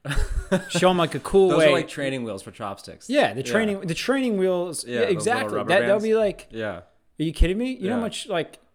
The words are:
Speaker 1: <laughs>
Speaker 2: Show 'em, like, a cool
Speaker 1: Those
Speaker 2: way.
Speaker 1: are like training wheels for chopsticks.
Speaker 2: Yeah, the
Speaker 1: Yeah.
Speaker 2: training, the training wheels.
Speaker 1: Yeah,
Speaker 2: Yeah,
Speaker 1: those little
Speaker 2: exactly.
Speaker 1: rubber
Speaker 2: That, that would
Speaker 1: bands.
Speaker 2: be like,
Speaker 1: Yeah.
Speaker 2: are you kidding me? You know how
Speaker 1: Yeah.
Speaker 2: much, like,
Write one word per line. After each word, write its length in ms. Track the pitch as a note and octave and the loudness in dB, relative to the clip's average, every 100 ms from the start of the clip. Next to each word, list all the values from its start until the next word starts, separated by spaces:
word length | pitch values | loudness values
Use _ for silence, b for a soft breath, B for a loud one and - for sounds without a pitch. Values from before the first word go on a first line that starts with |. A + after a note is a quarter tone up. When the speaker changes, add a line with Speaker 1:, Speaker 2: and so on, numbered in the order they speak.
Speaker 1:
<laughs> 640 | C#3+ C#3+ - - - F#3 - | -4 0 0 0 0 -2 0
Speaker 2:
Show 220 | F3 F3+ | 2 2
'em, 80 | F#3 | 2
like, 160 | D#3+ | 0
a 60 | C#3+ | -2
cool 280 | - G3 F#3+ | 0 4 4
Speaker 1:
Those 80 | D#3 | 6
Speaker 2:
way. 80 | D#3 | 6
Speaker 1:
are 40 | |
like 160 | C#3+ D#3+ | 4 0
training 360 | - C#3 C3+ | -6 -6 -4
wheels 180 | A#2 G2 | -6 -8
for 80 | A2 | -10
chopsticks. 580 | - G#2+ G2 - F#2+ - | -10 -10 -10 -14 -16 -4
Speaker 2:
Yeah, 240 | C#4+ F3 | 0 0
the 80 | A2 | 0
Speaker 1:
Yeah. 100 | A#3+ | -2
Speaker 2:
training, 280 | A#3 A3 G3 | 0 0 -2
the 120 | F#3 | -4
training 420 | E3 - C4+ B3+ G3+ | -4 -2 0 0 2
wheels. 480 | F#3 F3+ F3+ F3+ | 2 2 -2 -6
Speaker 1:
Yeah, 80 | - | -4
Speaker 2:
Yeah, 60 | A#3 | 0
Speaker 1:
those 80 | A#3+ | 2
little 100 | F3+ | 2
Speaker 2:
exactly. 380 | - B3 G#3+ - | 0 0 -2 -2
Speaker 1:
rubber 120 | - | 2
Speaker 2:
That, 120 | E3 | 2
that 60 | A#2+ | 4
would 20 | |
Speaker 1:
bands. 120 | G#3 | 2
Speaker 2:
be 100 | A3 | 2
like, 340 | A3 G#3 - - | 2 2 -2 -12
Speaker 1:
Yeah. 160 | A2+ G#2+ F2 | -8 -6 -8
Speaker 2:
are 80 | - _ _ - | -14 _ _ -6
you 140 | D#3+ | -4
kidding 240 | D3+ F3 G3 | 2 2 2
me? 140 | B3 | -4
You 120 | B3+ | -4
know 60 | F#3+ | -4
how 20 | A#3+ | -2
Speaker 1:
Yeah. 40 | |
Speaker 2:
much, 240 | A3+ - D4 | -4 -6 -6
like, 320 | F3+ D3+ - _ | -4 -4 -10 _